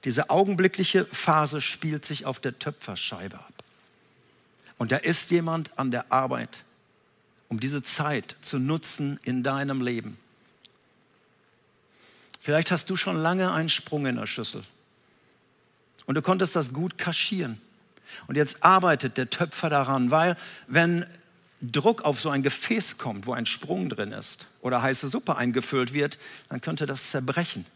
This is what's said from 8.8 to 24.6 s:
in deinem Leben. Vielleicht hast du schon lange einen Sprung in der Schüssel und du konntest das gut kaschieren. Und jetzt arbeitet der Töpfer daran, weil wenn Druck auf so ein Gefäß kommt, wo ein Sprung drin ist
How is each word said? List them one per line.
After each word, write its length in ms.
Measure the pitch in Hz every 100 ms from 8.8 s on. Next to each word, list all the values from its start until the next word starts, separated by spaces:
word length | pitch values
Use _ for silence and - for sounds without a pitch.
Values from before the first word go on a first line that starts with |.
| - - 143 139
in 180 | - 127
deinem 400 | 131 139 139 135
Leben. 340 | 123 120 107 - _ _ _ _ - _ _ _ _ _ _ _ _ _ _ _ _ _ - - - -
Vielleicht 300 | - 151 160
hast 180 | 175 -
du 80 | 190
schon 200 | - 170
lange 360 | 160 185 185
einen 160 | 165 160
Sprung 380 | - - 151 135
in 100 | 120
der 100 | 107
Schüssel 360 | - 113 - - _ _ _ _ _ _ _ _ _ _ _ _ - -
und 80 |
du 80 | 143
konntest 340 | 147 185 185 170
das 160 | 135
gut 240 | 131 175 -
kaschieren. 640 | - 165 - 196 151 110 - _ _ - - - -
Und 100 | 139
jetzt 280 | 147 -
arbeitet 540 | 170 190 180 147 131 120
der 100 | 127
Töpfer 400 | - - - 165
daran, 420 | 147 131 135 123
weil 280 | 156 170 175 - - -
wenn 380 | 139 170 170 - - - _ _ _
Druck 420 | 120 131 151 226
auf 200 | 156 135
so 80 | 160
ein 120 | 139
Gefäß 540 | 135 - - 226 185 -
kommt, 300 | 127 101 104
wo 80 |
ein 100 | 120
Sprung 460 | 113 - 147 180 175
drin 220 | 110 104
ist 340 | 107 104 - - _